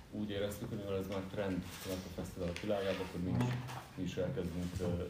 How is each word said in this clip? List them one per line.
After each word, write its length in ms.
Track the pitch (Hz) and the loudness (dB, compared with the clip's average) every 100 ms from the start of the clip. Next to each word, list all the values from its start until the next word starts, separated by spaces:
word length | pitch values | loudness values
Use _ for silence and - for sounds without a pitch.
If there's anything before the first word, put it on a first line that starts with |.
| - | -8
úgy 200 | 107 104 | -4 -2
éreztük, 380 | 101 101 104 120 | 0 0 -2 -4
hogy 100 | 107 | -4
mivel 200 | 101 95 | 0 0
ez 100 | 95 | 0
már 140 | 98 95 | -2 -2
trend 320 | 104 98 90 - - 92 | 0 2 0 -2 -6 -2
lett 160 | 92 | -2
a 160 | - - | -2 -4
fesztiválok 400 | 87 - 87 85 | -4 0 0 0
világában, 460 | 107 101 98 92 90 | 2 2 4 2 0
akkor 140 | - | 0
mi 100 | 90 | 2
is, 220 | 123 123 - - - - | 4 4 2 -2 -8 -8
mi 80 | - | -4
is 140 | 87 92 | -2 2
elkezdünk, 560 | 90 92 85 87 87 90 | 0 2 0 0 0 0
ö, 240 | 87 87 | 2 2